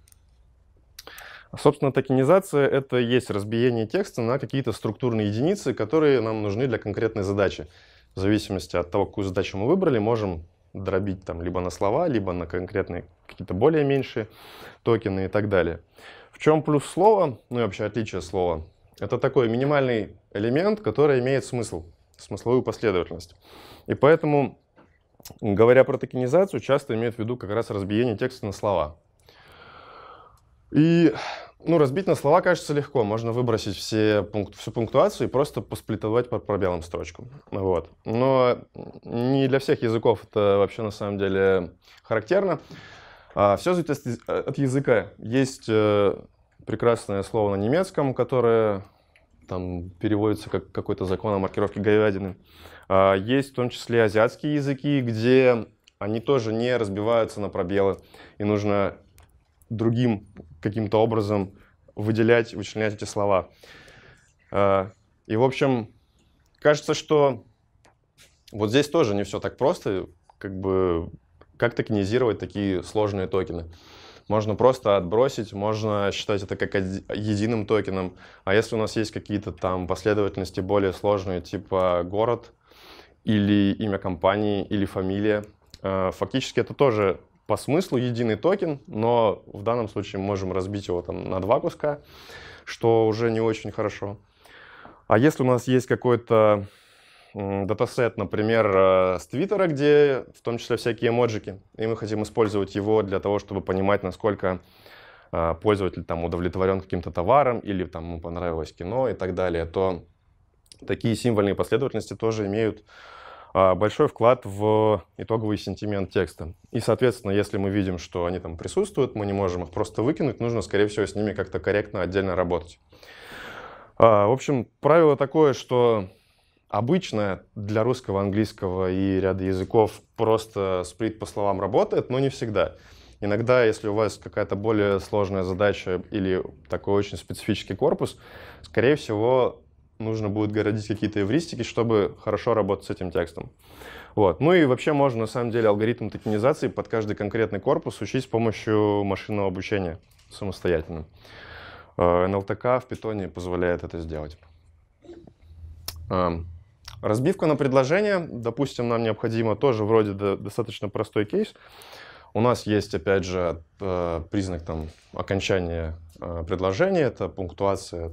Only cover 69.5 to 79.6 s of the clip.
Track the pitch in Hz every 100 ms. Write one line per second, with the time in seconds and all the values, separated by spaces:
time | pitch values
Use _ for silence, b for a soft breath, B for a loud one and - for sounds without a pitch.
69.5 | - 135 180 117 92 - - _ - 101
70.5 | 95 98 95 92 82 82 - _ _ _
71.5 | - 120 - - 107 95 120 123 92 92
72.5 | 104 98 92 - 110 107 98 92 95 82
73.5 | 85 82 B B B B B B 107 107
74.5 | 98 123 127 107 98 87 110 131 123 101
75.5 | 101 104 107 107 104 98 - - 104 98
76.5 | 95 95 101 92 95 - - 107 101 107
77.5 | 113 101 107 95 95 92 - B B -
78.5 | 101 110 113 104 113 107 98 - 104 104
79.5 | -